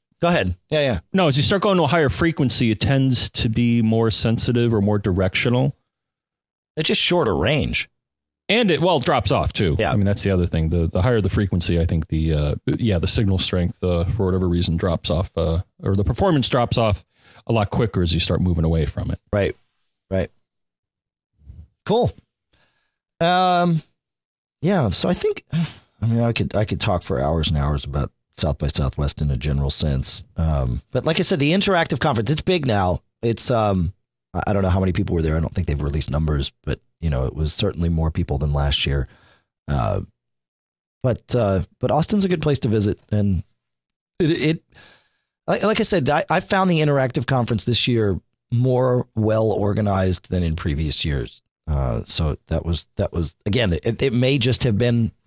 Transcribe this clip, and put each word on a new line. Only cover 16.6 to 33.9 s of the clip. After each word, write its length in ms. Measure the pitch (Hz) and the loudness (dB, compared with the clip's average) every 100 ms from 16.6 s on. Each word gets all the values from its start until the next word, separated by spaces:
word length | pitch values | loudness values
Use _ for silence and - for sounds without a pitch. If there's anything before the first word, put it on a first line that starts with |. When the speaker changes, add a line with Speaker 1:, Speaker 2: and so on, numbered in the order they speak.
| 120 - | 0 2
Speaker 2:
off 260 | 110 101 - _ - - - | 2 0 -4 _ -20 -14 -2
a 40 | |
lot 180 | 113 98 | 0 0
quicker 300 | - 113 98 | 0 -2 0
as 140 | 85 | 0
you 60 | 85 | 0
start 200 | - 85 | 0 0
moving 240 | 90 85 | 0 0
away 220 | 80 82 73 | 0 0 -2
from 240 | - - | -4 -6
it. 80 | - _ | -8 _
Speaker 1:
Right. 240 | 104 98 - _ _ _ _ - | -2 -2 -4 _ _ _ _ -6
Right. 220 | 95 - _ _ _ _ _ _ _ _ _ _ _ - - - _ | -4 -4 _ _ _ _ _ _ _ _ _ _ _ -20 -20 -20 _
Cool. 280 | - 220 233 - _ _ _ _ _ _ _ _ _ - | -2 0 0 -4 _ _ _ _ _ _ _ _ _ -4
Um, 600 | 170 180 185 180 175 165 - _ _ _ _ _ _ _ | 0 2 2 2 2 0 -2 _ _ _ _ _ _ _
yeah. 300 | 156 196 117 | 0 2 2
So 180 | 85 185 | 0 -2
I 60 | |
think, 280 | 180 427 403 - | 0 -2 -4 -4
I 540 | 165 160 - _ _ 113 | -4 -4 -6 _ _ -2
mean, 140 | 117 | 0
I 100 | 117 | 0
could, 240 | 113 95 | 0 -2
I 100 | 98 | -2
could 160 | 107 87 | -2 -2
talk 220 | - 90 | -2 -2
for 180 | - 67 | -2 -2
hours 280 | 69 82 80 | 0 0 0
and 100 | 76 | 0
hours 260 | 69 73 | 0 -2
about 280 | 69 69 67 - _ | -4 -6 -6 -8 _
South 220 | - 82 71 | -6 -4 -2
by 120 | 71 | -4
Southwest 520 | - 65 - 71 - | -2 -4 -2 -4 -2
in 100 | 73 | -2
a 60 | 64 | -2
general 320 | 73 69 69 | -2 -2 -2
sense. 560 | - 78 67 - - - - | -2 -2 -2 -2 -6 -6 -4
Um, 420 | 80 73 64 58 - | 0 0 0 -4 -6
but 140 | 127 | -4
like 160 | 147 165 | -2 0
I 20 | |
said, 160 | 175 165 | 2 2
the 140 | 143 | 2
interactive 480 | 185 202 180 160 139 | 2 2 2 0 0
conference, 300 | 156 117 107 | 0 0 0
it's 100 | 151 | -2
big 240 | - 180 | 0 0
now. 380 | 135 101 92 87 - _ | 0 0 0 -2 -6 _
It's, 300 | 117 107 - | -4 -2 0
um, 420 | 120 107 95 85 | 2 2 2 0